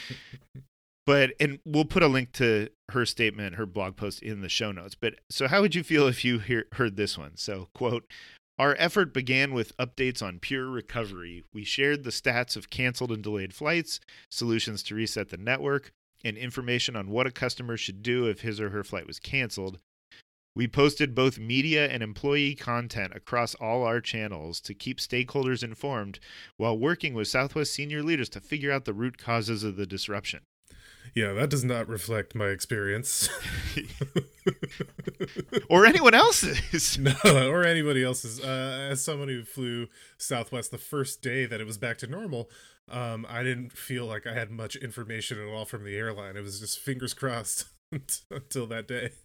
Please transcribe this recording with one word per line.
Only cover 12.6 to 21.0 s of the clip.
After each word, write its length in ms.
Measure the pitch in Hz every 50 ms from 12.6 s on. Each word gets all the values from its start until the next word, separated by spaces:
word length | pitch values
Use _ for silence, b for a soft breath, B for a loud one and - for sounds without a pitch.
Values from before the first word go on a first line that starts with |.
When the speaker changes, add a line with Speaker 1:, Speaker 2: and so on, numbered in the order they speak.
| - -
Speaker 2:
canceled 420 | - - 127 127 123 - 127 120
and 120 | 113 107 98
delayed 320 | 107 107 101 95 95 92
flights, 440 | - 151 151 170 170 156 - - - B B B B B B
solutions 540 | - - 120 117 113 113 - 113 107 98 -
to 100 | - 104
reset 360 | 107 113 107 - 107 98 -
the 80 | 95
network, 520 | 85 101 120 131 135 143 143 139 139 - - _ _ _ _ _ _ -
and 140 | 117 104
information 580 | 110 127 123 117 135 123 120 123 123 - - 120
on 140 | 110 98 98
what 160 | 104 120 127
a 60 | 135
customer 440 | 123 - 131 123 - - 127 117 117
should 280 | 110 - - 98 101 107
do 240 | 120 123 123 123
if 140 | 113 101 -
his 200 | - 117 104 101
or 80 | 107 101
her 140 | 98 104 98
flight 240 | - - 92 78
was 100 | 71 - -
canceled. 600 | - - 139 135 127 110 - 101 95 95 95 87 _ _ _ _ _ _ B B B _ _ _ _ _ -
We 120 | 110 120
posted 480 | 117 - 143 139 147 147 -